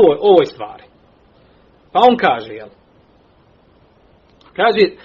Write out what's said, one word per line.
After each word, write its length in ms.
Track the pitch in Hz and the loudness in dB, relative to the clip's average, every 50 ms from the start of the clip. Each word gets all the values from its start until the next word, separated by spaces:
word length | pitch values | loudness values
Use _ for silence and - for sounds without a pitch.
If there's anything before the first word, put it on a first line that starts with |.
| 202 | 6
ovoj, 140 | 160 143 - | 4 2 0
ovoj 260 | 196 208 185 165 135 | 0 2 2 2 2
stvari. 360 | - - - 107 107 107 - - _ _ _ _ _ _ _ _ _ _ _ _ _ _ _ _ _ _ _ _ _ | 0 -6 -14 -16 -16 -18 -20 -20 _ _ _ _ _ _ _ _ _ _ _ _ _ _ _ _ _ _ _ _ _
Pa 80 | - 180 233 247 | -2 2 2 2
on 60 | 233 | 2
kaže, 360 | - 196 160 123 113 107 113 | 2 0 -2 -2 -4 -8 -14
jel, 160 | 107 107 107 107 - _ _ _ _ _ _ _ _ _ _ _ _ _ _ _ _ _ _ _ _ _ _ _ _ _ _ _ _ _ _ _ _ _ _ _ _ | -16 -18 -20 -20 -20 _ _ _ _ _ _ _ _ _ _ _ _ _ _ _ _ _ _ _ _ _ _ _ _ _ _ _ _ _ _ _ _ _ _ _ _
kaže, 240 | - 202 233 202 220 196 - - - | -4 -2 -2 0 0 -2 -2 -2 -10